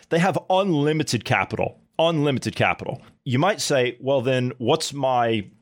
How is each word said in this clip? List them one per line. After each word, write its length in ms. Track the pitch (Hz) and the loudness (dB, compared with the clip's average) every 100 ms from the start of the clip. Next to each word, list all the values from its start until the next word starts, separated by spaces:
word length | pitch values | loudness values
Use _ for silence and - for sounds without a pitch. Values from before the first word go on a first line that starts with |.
| - | -2
they 80 | 160 | 0
have 220 | 190 180 - | 2 0 0
unlimited 760 | 185 202 151 147 156 147 120 | 0 2 2 2 0 0 -2
capital. 560 | - 107 95 - - - _ - | 0 0 0 -2 -4 -6 _ -2
Unlimited 560 | 165 165 147 131 - - | 0 2 0 0 -4 0
capital. 480 | 101 85 - - - _ | 0 0 -6 -10 -14 _
You 140 | - 123 | -4 0
might 240 | 175 214 | 0 0
say, 340 | - 143 123 - | 0 0 0 -2
"Well, 220 | 127 139 | -2 0
then 320 | 123 127 123 127 | 0 0 -2 -2
what's 340 | 120 156 - | 0 0 -2
my 540 | 143 131 123 120 113 98 - | -4 0 2 2 0 -4 -12